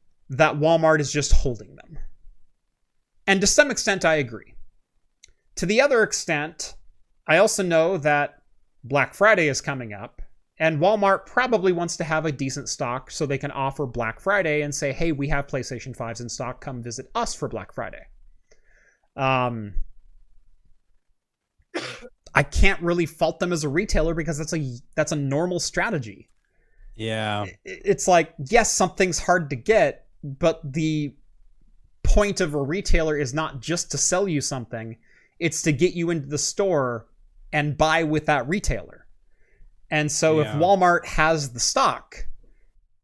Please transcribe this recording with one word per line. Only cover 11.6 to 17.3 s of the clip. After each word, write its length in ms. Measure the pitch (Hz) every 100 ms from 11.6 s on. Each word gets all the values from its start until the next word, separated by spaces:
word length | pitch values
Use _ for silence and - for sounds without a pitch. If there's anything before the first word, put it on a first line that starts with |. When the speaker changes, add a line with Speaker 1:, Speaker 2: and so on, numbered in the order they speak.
| 190
Speaker 1:
wants 260 | 175 170 -
to 60 |
have 220 | 160 156 156
a 60 |
decent 380 | 135 135 143 117
stock 400 | - 127 123 -
so 160 | - 143
they 140 | 135
can 100 | 143
offer 360 | - 135 135 135
Black 320 | 120 113 -
Friday 420 | 190 202 160 151
and 120 | 147 139
say, 160 | 143
"Hey, 180 | - 165
we 160 | 143 139
have 180 | 143 143
PlayStation 480 | 139 120 120 135 120
fives 260 | 117 113
in 80 | 120
stock. 320 | - 123 123
Come 220 | 143 127
visit 260 | 117 113 - 233
us 180 | 226